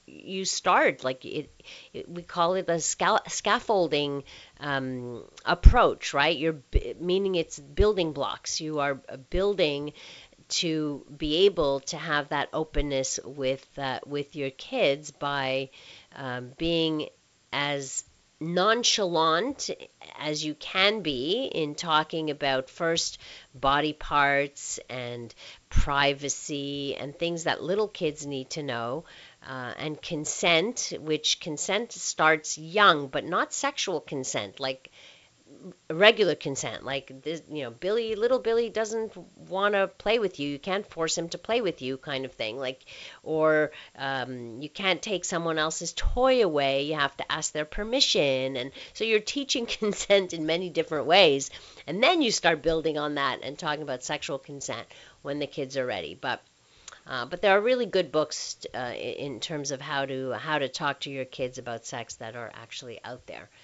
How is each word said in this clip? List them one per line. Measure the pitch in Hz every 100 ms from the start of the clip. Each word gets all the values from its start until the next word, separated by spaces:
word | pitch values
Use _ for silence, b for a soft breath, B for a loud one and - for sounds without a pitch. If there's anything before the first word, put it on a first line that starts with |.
| -
you | - - 190
start, | 185 - 185 226 269 135
like, | 131 131
it, | - 156 - _ B B B
it, | 117 -
we | 175
call | - 175 170
it | 185 175
the |
scal-, | 165 - - 180 220 -
scaffolding, | - 208 220 - 196 156 147 143 139 B B B -
um, | 143 139 131 127 123 117 - -
approach, | 117 175 - 247 160 - -
right? | 139 156 139
You're | 160
b-, | 156 - - 120 104
meaning | 180 190 196
it's | 175 156 -
building | 143 160 208 190 165
blocks. | 143 104 - - -
You | 156 151
are, | 143 135 -
uh, | 135
building | - 180 202 190 151 143 147 B B B B _ -
to | - 165 160 151 139 - 147
be | 151 160 202
able | 175 143 139
to | - 170
have | 160 147 143
that | 147 -
openness | 156 160 147 143 135 131 -
with, | - 143 131 135 - -
uh, | 131 123 -
with | 143 143 151
your | 135
kids | - - 262 156 147 147
by, | - 143 143 131 135 131 B B B B
um, | - 131 123 123 135
being | 165 165 160 156 - _ _ _ _
as | 139 143 143 131 - - _ _ _
nonchalant | 160 180 208 233 226 220 185 165 160 165 254 277 - - - _ - -
as | 151 151
you | 151
can | 147 - 190 202 220
be | 160 127 147 233 269
in | 170 147
talking | 143 175 156 156 165 156
about | 143 139 131 131
first | - 165 165 - - B B B
body | 127 135 143 151
parts | 147 - 147 139 139 143 - - - -
and | 123 120 120 117 - B B _
privacy | - 151 143 143 139 143 - - 143 139 143 139 -
and | 143 -
things | 170 170
that | 165 104
little | 147 202 208
kids | - 156 143 143
need | 135 131
to | 160
know, | 143 117 117 151 B B B B -
uh, | 131 123 -
and | 156 147
consent, | - 151 - - 175 165 214 254 - -
which | 156 151 - -
consent | 170 147 - 202 240
starts | 175 - - 160 156 - 156
young, | 160 202 196 151 135
but | 147
not | 156 196 294
sexual | - 285 - - 156
consent, | - 139 131 123 101 -
like | 135 131 - B B B B _ _ 143 175 - _
regular | 160 214 214 175
consent, | 151 151 131 127 107
like | 127 139 - 131
this, | 151 160 -
you | 151
know, | 120
Billy, | 113 185 226 220
little | 208 240 262
Billy | 220 233 226
doesn't | 208 214 226 220 185 - - 160
wanna | 185 202 196 190
play | - 208 233
with | 196 -
you. | 143
You | 143
can't | 196 196 -
force | 165 160 170
him | 165
to | 175
play | - 247
with | 190 160
you, | 127 135
kind | 151 135
of | 131
thing. | - 110 131
Like, | 131 131 - B B B
or, | - 156 156 156 147 B B -
um, | 135 131 123 123 117 117
you | 147
can't | - 190 165
take | 220 180
someone | - 170 165 160
else's | 160 - 170
toy | - - 247 262 254
away. | 190 147 139 139
You | 143
have | 156 143 -
to | -
ask | 156 -
their | 151
permission. | 156 - 214 269 - 185 143 131 135 131
And | 135 B B
so | -
you're | 226 214
teaching | 214 285 269 262 233
<laughs> | -
consent | 208 - - 202 185
in | 165 156
many | 170 180
different | 160 156 151 127
ways. | 190 165 139 - B B B -
And | 185
then | 285 339
you | 233
start | - 170 156
building | 165 160 156 147
on | 147
that | 147 135 117
and | 131 143
talking | 160 147
about | 147 127
sexual | - 147 - 135
consent | - 143 - 113 - B B B
when | 143 147
the | 139
kids | 151 131 135
are | 127
ready. | 98 78
But, | 92 131 117 _ _ B B B B -
uh, | 127 123
but | 180
there | 202 202
are |
really | 220 254 202
good | 185 151
books, | 156 147 - - - -
uh, | 117
i-, | 123
in | 101 110 - 139 117
terms | - 151 160
of | 135
how | 143 143 135
to, | 131 131
how | 110 151 151
to | 131
talk | - 143 -
to | 147
your | 135
kids | 127 - 127 127
about | 120 117 -
sex | 127 113 -
that | 113 120
are | 113
actually | 110 113 - 123 110
out | 113 120 -
there. | 64 - B